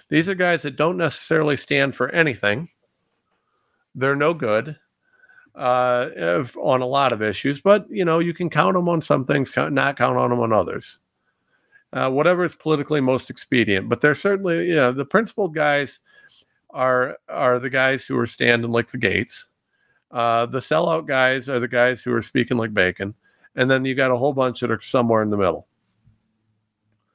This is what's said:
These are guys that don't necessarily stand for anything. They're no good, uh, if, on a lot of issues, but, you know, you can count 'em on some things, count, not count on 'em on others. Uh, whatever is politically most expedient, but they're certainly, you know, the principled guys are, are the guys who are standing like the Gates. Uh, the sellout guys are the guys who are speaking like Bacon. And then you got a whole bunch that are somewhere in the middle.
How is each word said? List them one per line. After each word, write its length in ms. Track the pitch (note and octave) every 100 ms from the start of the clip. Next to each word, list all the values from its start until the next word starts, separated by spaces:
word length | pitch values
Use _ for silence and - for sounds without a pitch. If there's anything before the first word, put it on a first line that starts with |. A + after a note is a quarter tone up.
| _
These 200 | D3+ E3+
are 60 |
guys 280 | F#3 F3+ E3+
that 140 | D3 B2+
don't 200 | D#3 F#3
necessarily 600 | E3 - - D#3+ D3+ C3+
stand 380 | - C#3+ C#3
for 140 | - B2+
anything. 600 | E3+ D#3+ A#2+ G2+ G#2 E3+ _ _ _ _ _ _ _ _ _ _ _ _
They're 220 | B2+ C3+ C#3
no 180 | D3+
good, 440 | E3 B2 G#2+ C3+ D3 _ _ _ _ _ _ _
uh, 540 | - B2+ B2 B2 B2 C#3 -
if, 400 | E3+ F3 B2 -
on 240 | - C3
a 60 | B2+
lot 260 | C#3 C3+
of 100 | A2
issues, 380 | G#2+ F#2+ C3+ C#3+
but, 260 | G3 G3+ G#3
you 140 | G#3+
know, 140 | E3+ E3
you 140 | E3+
can 160 | E3 F3
count 280 | D3+ F#3 F#3+
'em 120 | F3
on 140 | E3+
some 240 | - C#3+ B2+
things, 240 | D3 C3
count, 240 | - C#3
not 240 | C3+ C3+ C#3
count 180 | B2 B2+
on 160 | B2
'em 80 | A#2+
on 120 | A#2
others. 460 | G#2+ F2 G2 - - _ _ _ _ _ _ _ _ _
Uh, 180 | C3 C3
whatever 320 | C3+ D#3 F3+
is 100 | E3+
politically 480 | - D#3 D3 C#3 D3+
most 260 | C3 C3 -
expedient, 640 | - - C3 G#2+ G2 A2
but 100 | A#2
they're 140 | D3+
certainly, 540 | C#3+ G3+ G3 F#3+ E3 F3
you 80 | D#3+
know, 160 | B2
the 120 | C3
principled 500 | C3+ F#3+ A3+ - F#3+
guys 440 | D#3 D3 C#3+ C3+ - _ _ _ - _ _ _
are, 480 | D3+ C3 B2+ B2+ - -
are 300 | - C3+ B2
the 100 | B2+
guys 380 | C3 C3 C3 -
who 120 | C3
are 80 | A#2+
standing 440 | - B2 A#2+ A#2
like 200 | A#2 A#2+
the 60 | -
Gates. 520 | G#2+ F#2+ - - - _ _ _ _ _ _
Uh, 360 | B2 A#2 A#2 A#2+
the 140 | C3
sellout 460 | - D#3+ E3+ D#3+ D#3
guys 440 | C3+ B2+ C3 B2
are 100 | B2+
the 80 | A#2+
guys 320 | B2 B2 B2
who 140 | -
are 80 | A#2
speaking 340 | G#2+ B2+ A#2+ B2
like 160 | A2+
Bacon. 420 | G#2 F#2 - G2 - _ _ _
And 160 | - C3
then 140 | C3
you 100 | C3
got 160 | C3 C3
a 60 | B2
whole 160 | C#3
bunch 280 | C3+ B2+ A#2+
that 100 | A#2+
are 100 | A2
somewhere 400 | - C3 A#2+ A2
in 80 | G#2+
the 80 | G#2
middle. 300 | F#2 D2+ - _ _ _ _ _ _ _ _ _ _ _ _ _ _